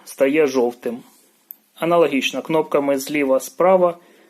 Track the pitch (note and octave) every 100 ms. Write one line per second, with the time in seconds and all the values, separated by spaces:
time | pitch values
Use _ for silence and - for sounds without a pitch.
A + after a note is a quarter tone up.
0 | - - C#3 D#3 C#3+ C3 A#2+ - B2 A#2
1 | - _ _ _ - - _ - E3 E3+
2 | D3+ C3+ - C3 - D#3+ D3+ D3 C#3+ C#3
3 | C3+ D3+ C#3 C3 - - F3 F#3+ F3 E3+
4 | _ _